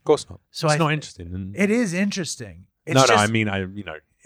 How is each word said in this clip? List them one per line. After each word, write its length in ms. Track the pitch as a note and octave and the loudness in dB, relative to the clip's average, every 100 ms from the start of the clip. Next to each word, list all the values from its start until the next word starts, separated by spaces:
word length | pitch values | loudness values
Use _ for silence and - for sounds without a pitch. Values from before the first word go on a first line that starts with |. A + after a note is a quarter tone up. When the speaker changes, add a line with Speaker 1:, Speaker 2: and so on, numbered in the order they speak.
Speaker 1:
Of 40 | |
course 220 | - D3 - | 2 2 0
not. 120 | F2 _ | -18 _
Speaker 2:
So 160 | - D#3 | -4 0
Speaker 1:
It's 80 | |
Speaker 2:
I 40 | D3+ | 2
Speaker 1:
not 140 | D#3 | 0
interesting. 400 | D3+ - - F2 | 0 -6 -14 -12
And 220 | F2+ F#2+ G2+ | -10 -8 -2
Speaker 2:
It 140 | G3 | 0
is 240 | A#3 A3 | 0 -2
interesting. 720 | F3 G3+ G3 D3+ - G#2+ E2+ - _ | -2 -4 -4 -8 -10 -14 -18 -20 _
It's 100 | - C3 | 0 4
Speaker 1:
No, 40 | |
no, 40 | B2+ | 6
Speaker 2:
just 240 | G#2+ G#2 | 6 4
Speaker 1:
I 20 | |
mean, 160 | A2+ G#2+ | 2 0
I, 120 | G2 | -2
you 240 | F#2+ G2+ | -4 -8
know, 120 | F2+ D#2 - _ | -12 -14 -18 _